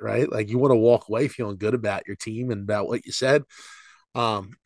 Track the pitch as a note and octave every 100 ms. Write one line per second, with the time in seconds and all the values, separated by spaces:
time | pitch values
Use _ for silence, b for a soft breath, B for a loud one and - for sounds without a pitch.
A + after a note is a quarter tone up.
0 | A2 A2 C3+ A2 G#2 B2 C3+ A#2 A#2 A#2
1 | - A2+ D3 - G#2+ F#2+ G#2+ B2 G#2+ F#2+
2 | - G2+ A#2 A2 B2+ G#2 G2+ G#2 F2+ A#2+
3 | B2+ - C3 D3 C#3+ B B B B B
4 | _ A#2+ A#2 G#2 G2 -